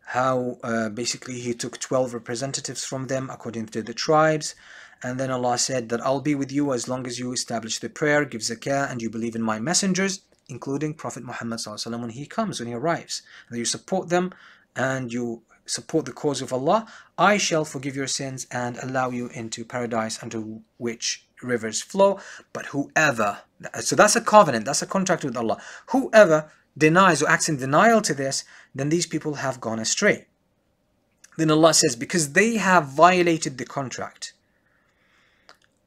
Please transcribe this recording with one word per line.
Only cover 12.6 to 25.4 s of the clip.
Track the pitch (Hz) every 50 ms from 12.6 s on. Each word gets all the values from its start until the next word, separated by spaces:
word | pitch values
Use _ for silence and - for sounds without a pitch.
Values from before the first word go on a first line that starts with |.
| 120
he | 120 120
arrives. | 117 127 170 165 123 - - - - - - - - - -
And | 120
you | 120 117
support | 110 - 131 - - 190 185 180 165
them | 175 180 185 185 - - - - - _ _ _ -
and | - 123 131 135 131 131 117
you | 117 123 120 117 113 113 _ _ _ _ _
support | - - - - - - 160 135
the | 131 -
cause | - - 151 143 127 131
of | 110 127
Allah. | 127 135 160 196 226 226 - - - - _ _
"I | - 170 196 208
shall | 202 - - 175 156 156
forgive | 151 - 139 131 143 131
your | 139 135
sins | 127 - - 139 135 131 131 - -
and | 131 123 123 120 123
allow | - - 127 131 135 127 127
you | 123 123 120 123
into | - 131 113 113 - 120 113
paradise | - - 127 120 113 117 113 110 110 110 -
under | - 113 113 113 110 110 110 110 - _ _
which | - 123 117 113 - - - - - _ _ _ -
rivers | - 123 123 113 107 110 107 -
flow. | - - - 196 196 202 196 196 - - - - - _ -
But | 117 -
whoever," | - - 139 143 - - 160 156 147 127 113 107 101 101 - - _ _ - - - - 120
so | 110 - -
that's | - 202 - -
a | -
covenant, | - - 214 214 196 151 123 110 107
that's | 120 151 -
a | 175
contract | - - 190 185 185 170 143 -
with | 139 117
Allah. | 123